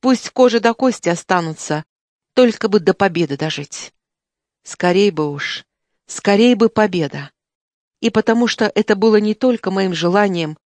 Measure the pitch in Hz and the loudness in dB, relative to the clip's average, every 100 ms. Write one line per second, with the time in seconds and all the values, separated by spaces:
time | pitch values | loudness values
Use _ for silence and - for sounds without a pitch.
0 | 254 254 - - 254 226 233 226 262 - | 2 0 -2 2 2 4 0 0 -2 -2
1 | - 170 - 185 165 160 - 151 - _ | -4 -4 -2 -2 -2 -10 -8 -8 -8 _
2 | _ _ _ - 247 214 220 208 175 185 | _ _ _ 2 2 2 0 0 0 0
3 | 196 170 165 139 156 147 143 - - _ | 0 0 -4 -4 -6 -6 -12 -16 -18 _
4 | _ _ _ _ _ _ - - 175 175 | _ _ _ _ _ _ -20 -2 0 2
5 | 202 156 151 143 - - - _ _ _ | 2 0 -6 -6 -10 -10 -16 _ _ _
6 | _ - - 202 240 240 226 - 214 180 | _ -6 0 4 4 4 2 2 0 0
7 | 147 143 143 _ _ _ _ _ _ _ | -4 -6 -14 _ _ _ _ _ _ _
8 | 226 220 220 226 240 - 214 - 214 208 | -2 0 0 2 0 0 -2 -2 0 2
9 | 220 214 214 214 254 233 - 190 190 165 | 4 2 0 0 0 0 -4 -2 -2 -2
10 | 170 190 208 175 160 156 | 0 0 0 -2 -6 -8